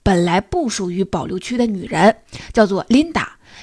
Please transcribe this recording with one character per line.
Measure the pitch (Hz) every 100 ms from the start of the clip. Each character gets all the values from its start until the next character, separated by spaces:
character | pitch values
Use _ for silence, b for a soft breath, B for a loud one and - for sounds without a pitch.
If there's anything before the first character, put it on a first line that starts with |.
本 | 196 180
来 | 175 180
不 | - 359 254
属 | - 180
于 | 175
保 | 185 170 156
留 | 180
区 | - 240
的 | 233
女 | 196 -
人， | 156 202 - _ B B
叫 | 233
做 | 202 196 -
琳 | 247 330
达。 | - - - B B